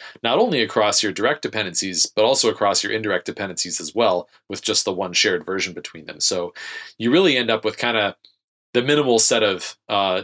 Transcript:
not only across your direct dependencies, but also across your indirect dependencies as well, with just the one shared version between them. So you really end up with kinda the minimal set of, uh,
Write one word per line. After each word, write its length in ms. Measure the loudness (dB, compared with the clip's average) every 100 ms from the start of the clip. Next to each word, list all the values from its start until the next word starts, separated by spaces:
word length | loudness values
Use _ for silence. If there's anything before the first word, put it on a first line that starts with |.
| -20 -6
not 140 | 0 2
only 220 | 2 2
across 380 | 0 2 2 2
your 120 | 0
direct 300 | 0 0 0
dependencies, 640 | -4 -4 -4 -4 -4 -2 -2
but 180 | 2
also 260 | 4 4 2
across 320 | 2 2 2
your 100 | 0
indirect 340 | -2 -2 -2 -4
dependencies 540 | -8 -8 -6 -6 -8
as 140 | -4
well, 340 | 0 2 2 -4 _ -14
with 140 | -8
just 220 | -2 -2
the 80 | -2
one 200 | -4 -2
shared 340 | 0 2 0 -2
version 280 | -4 -4
between 320 | -8 -14 -16 -16
them. 120 | -4
So 340 | -2 -2 -4 -8 -14 -14 -16 -4
you 160 | 2
really 240 | 4 4 2
end 140 | 2
up 120 | 0
with 140 | -2 -2
kinda 380 | -2 0 0 -4 _ _ _ _ _
the 80 | 0
minimal 380 | 2 2 4 4
set 240 | 4 2
of, 320 | 2 0 -6 -12 -2
uh, 340 | 0 2 0